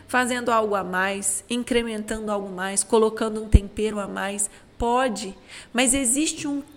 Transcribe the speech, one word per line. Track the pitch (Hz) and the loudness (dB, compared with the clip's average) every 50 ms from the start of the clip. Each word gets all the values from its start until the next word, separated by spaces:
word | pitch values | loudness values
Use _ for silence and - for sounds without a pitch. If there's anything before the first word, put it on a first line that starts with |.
| - - | -10 -2
fazendo | - 247 254 233 254 247 240 247 | 0 0 2 2 0 -2 0 2
algo | 233 226 220 214 202 | 2 2 2 2 0
a | 196 180 | -2 -2
mais, | 180 185 185 185 196 196 196 196 - - - - - | -2 -2 0 0 0 -2 -2 -2 -4 -4 -4 -4 -4
incrementando | 240 247 240 - 240 240 233 233 220 214 214 214 226 220 214 214 208 | -4 -4 -2 0 0 0 0 0 -4 -6 -6 -6 -6 -6 -4 -4 -4
algo | 202 196 202 | -4 -4 -6
mais, | 185 180 185 190 196 196 - | -6 -6 -6 -4 -2 -4 0
colocando | - 247 220 220 220 220 220 220 220 214 220 220 | 2 4 4 4 4 2 0 -2 -2 -2 -4 2
um | 214 | 6
tempero | - 208 202 196 - - 208 220 214 208 | 6 6 6 6 0 -4 -2 -2 -2 -4
a | 196 190 | -6 -6
mais. | 190 190 190 196 202 202 - - - - - - - - | -6 -4 -4 -4 -4 -4 -6 -6 -6 -14 -20 -20 -8 -4
Pode, | 240 233 240 247 262 254 208 196 220 190 196 - - - - - - - - | 0 2 2 2 2 0 0 -4 -8 -10 -12 -14 -18 -20 -20 -20 -18 -6 0
mas | 226 262 247 254 | 0 2 2 2
existe | 277 269 226 - 277 311 320 320 - - 285 | 2 2 0 0 0 0 -2 -2 -4 -6 -4
um | 285 285 277 - - | -4 -6 -6 -10 -8